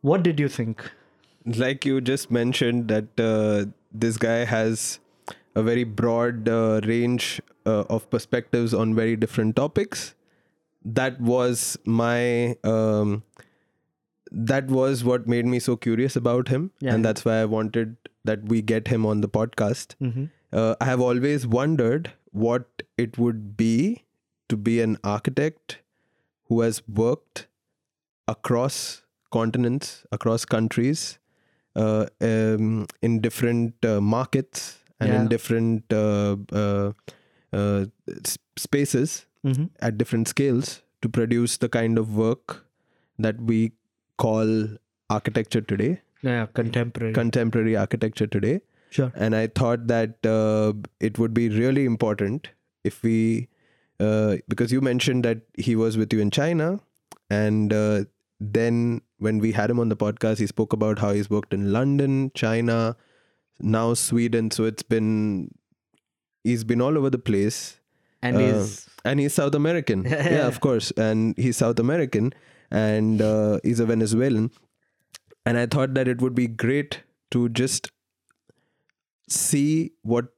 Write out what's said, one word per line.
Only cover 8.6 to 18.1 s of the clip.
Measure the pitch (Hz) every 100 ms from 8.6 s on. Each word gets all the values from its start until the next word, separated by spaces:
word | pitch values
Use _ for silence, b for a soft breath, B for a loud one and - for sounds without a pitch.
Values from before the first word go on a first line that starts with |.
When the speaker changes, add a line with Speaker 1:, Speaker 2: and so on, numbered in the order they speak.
| 117 117
Speaker 2:
on | 110
very | 110 113 113
different | 110 - 110 110
topics. | 143 - 214 - - - _ _ _ _ _ _ -
That | 113 131 127
was | 117 123 123 120 - -
my, | - 113 117 120 120 120 120 120
um, | 107 110 110 107 104 104 - _ b b b b b _ _ _ -
that | - 113 139 131
was | 131 131 135
what | 120 123 117
made | 120 120
me | 123
so | - 120
curious | - 113 135 131
about | 120 123 127
him. | 127 170 _
Speaker 1:
Yeah. | 135
Speaker 2:
And | 113
that's | 113 107 -
why | 110
I | 110
wanted | 110 110 117 113 113 -